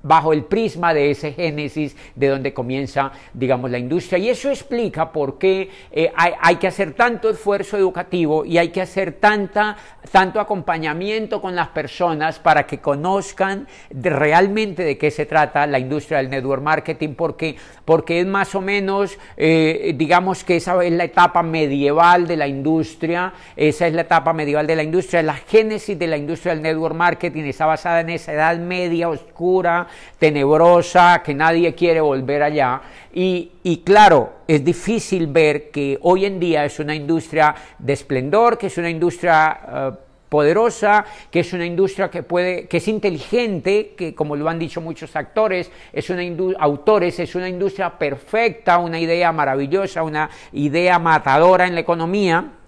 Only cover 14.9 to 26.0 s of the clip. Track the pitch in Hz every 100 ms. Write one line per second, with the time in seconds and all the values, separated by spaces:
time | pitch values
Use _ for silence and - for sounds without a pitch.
14.9 | 139 147 143 147 151 147 151 147 135 127
15.9 | 147 143 151 135 135 131 135 147 156 156
16.9 | 160 156 135 165 - 160 - - - -
17.9 | 160 151 170 185 196 190 196 190 202 190
18.9 | 196 196 - - - 160 160 156 160 165
19.9 | 135 156 175 185 180 - 170 170 180 175
20.9 | 170 170 - 175 175 165 160 151 139 143
21.9 | 151 170 180 170 165 143 139 139 160 151
22.9 | - 160 175 185 - - - 151 147 170
23.9 | 165 165 165 156 160 147 147 151 160 151
24.9 | 175 180 175 156 139 - 220 220 214 -
25.9 | 180